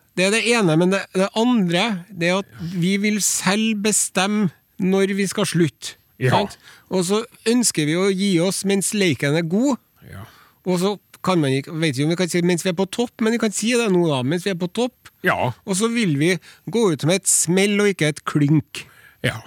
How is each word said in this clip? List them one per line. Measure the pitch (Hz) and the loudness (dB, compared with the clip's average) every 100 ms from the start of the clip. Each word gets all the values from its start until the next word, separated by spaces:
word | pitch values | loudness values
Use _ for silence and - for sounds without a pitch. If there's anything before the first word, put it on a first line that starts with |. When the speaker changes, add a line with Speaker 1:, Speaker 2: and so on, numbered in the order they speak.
| _ - | _ -2
Speaker 1:
Det | 190 | 0
er | |
det | 220 208 | 2 2
ene, | 240 190 156 | 2 4 4
men | 180 | 2
det, | 190 - | 0 -2
det | 185 196 220 | -2 -2 0
andre, | 233 240 180 170 226 190 170 | 2 2 2 0 0 -4 -8
det | 185 170 | -4 -2
er | 185 | -2
at | 196 120 170 | -4 -12 -8
vi | 180 175 196 | -2 0 0
vil | 208 208 | 0 0
selv | 180 - - 202 220 214 | -2 -2 0 0 0 -2
bestemme | 214 202 - - 190 208 196 - _ _ | -2 -2 -2 -2 0 0 -2 -4 _ _
når | 185 190 196 196 | 0 2 0 0
vi | 190 | -2
skal | - 196 | -2 -2
slutte. | 165 160 - - - _ _ | 0 0 -2 -16 -18 _ _
Speaker 2:
Ja. | 127 | 0
Speaker 1:
Sant? | 180 202 - - - _ | 0 -2 -8 -20 -20 _
Og | 185 | -2
så | 175 214 240 - 220 | 0 -2 -4 -6 0
ønsker | 247 233 - 147 | 2 2 0 0
vi | 165 | 0
å | 196 | 0
gi | 190 202 175 | 0 2 2
oss | 180 180 | 2 0
mens | 196 196 180 | 0 0 0
leken | 214 190 127 139 156 | 0 0 2 0 0
er | 165 | 0
god, | 190 269 247 _ _ - | 0 0 -2 _ _ -20
Speaker 2:
Ja. | 95 110 - - _ - | -18 -18 -20 -20 _ -4
Speaker 1:
og | 180 | 0
så | 190 202 _ - | 0 -4 _ -6
kan | - 180 | 0 2
man | 147 | 2
ikke, | 135 - 160 | 0 -2 -2
vet | 165 | -2
ikke | 123 | 0
om | 151 | -2
vi | 170 | 0
kan | 185 | 0
si | 175 | 0
mens | 175 175 | 0 0
vi | 190 | -2
er | 180 | -2
på | 190 | -4
topp, | - 240 - | -2 -6 -2
men | 220 | -2
vi | 233 | 0
kan | 226 | -2
si | - 214 | -2 -2
det | 247 226 | 0 2
nå | 180 170 | 2 2
da, | 139 | 0
mens | 123 175 | 0 -2
vi | 202 | -4
er | 175 | -4
på | 180 | -6
topp. | - 247 - - _ | -2 -4 -4 -20 _
Speaker 2:
Ja. | 185 - 180 - | -2 0 -2 -4
Speaker 1:
Og | - 185 | -6 -2
så | 226 | 0
vil | 233 208 139 | 0 0 2
vi | 160 185 - - - | 2 0 -4 -18 -6
gå | 214 220 | 0 0
ut | 147 | 2
med | 143 190 | 0 0
et | - | 0
smell | - - 180 202 202 | -2 2 2 2 2
og | 208 | 0
ikke | 190 151 | 0 -2
et | 151 | -2
klynk. | - 151 143 156 - - - - - _ | -4 0 2 2 0 -16 -18 -20 -20 _
Speaker 2:
Ja. | 123 113 | -6 -6